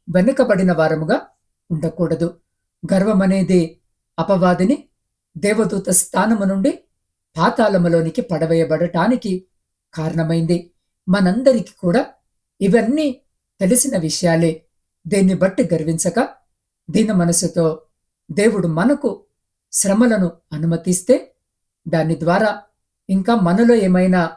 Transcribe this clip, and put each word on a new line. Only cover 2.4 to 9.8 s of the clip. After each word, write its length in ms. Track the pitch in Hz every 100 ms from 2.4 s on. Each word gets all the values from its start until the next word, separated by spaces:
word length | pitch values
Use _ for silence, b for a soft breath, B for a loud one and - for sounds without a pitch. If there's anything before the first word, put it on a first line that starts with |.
| _ _ _ _ 165
గర్వమనేది 880 | 190 202 196 190 190 170 185 165 - _ _ _ -
అపవాదిని 640 | - 190 180 170 190 - - _ _ _ _ 156
దేవదూత 520 | 202 214 202 196 -
స్థానము 540 | 180 - 185 214 220
నుండి 340 | 196 196 262 359 _ _ _ _ _ 160
పాతాళములోనికి 880 | 196 - 214 196 175 165 160 202
పడవేయబడటానికి 1200 | 240 160 160 165 156 156 175 170 202 247 202 185 - _ _ _